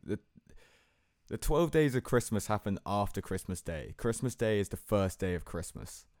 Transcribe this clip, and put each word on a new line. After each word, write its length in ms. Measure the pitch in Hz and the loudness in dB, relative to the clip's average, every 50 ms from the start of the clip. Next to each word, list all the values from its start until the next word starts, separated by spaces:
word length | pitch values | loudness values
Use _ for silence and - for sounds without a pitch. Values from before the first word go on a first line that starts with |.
the, 160 | - - 107 - _ _ _ - _ _ - - - _ _ _ _ _ _ _ _ _ _ _ _ - | -6 -6 -6 -6 _ _ _ -20 _ _ -20 -20 -20 _ _ _ _ _ _ _ _ _ _ _ _ -8
the 100 | 120 113 | -8 -4
twelve 320 | - - 151 151 170 156 | 0 2 4 4 4 6
days 240 | 151 160 151 143 123 | 6 4 4 6 4
of 80 | 127 | 0
Christmas 460 | - - 131 120 - - 113 101 - - | 0 4 2 2 4 4 -2 -2 0 0
happen 300 | 107 101 - 104 98 - - | -2 0 0 -2 -2 -2 -2
after 360 | - 101 104 101 - - 98 | -2 0 0 0 0 -2 -6
Christmas 400 | - - 95 95 - - 90 - | -6 -4 -6 -6 -4 -6 -8 -6
Day. 340 | - - 82 76 - - 78 | -6 -6 -6 -6 -8 -10 -10
Christmas 380 | - - 117 117 - 131 123 - | -4 -2 -2 -2 0 -2 -4 -2
Day 240 | - 117 110 107 101 | 0 0 2 2 2
is 120 | 98 - | 0 0
the 60 | - | -4
first 440 | - - - 107 101 95 92 - - | -10 -4 0 2 2 2 2 0 -2
day 140 | 95 92 90 | -2 -2 -2
of 100 | 82 - | -4 -6
Christmas. 640 | - - 87 - - - - - - - - - _ _ _ | -6 -8 -8 -8 -8 -10 -12 -14 -12 -14 -18 -20 _ _ _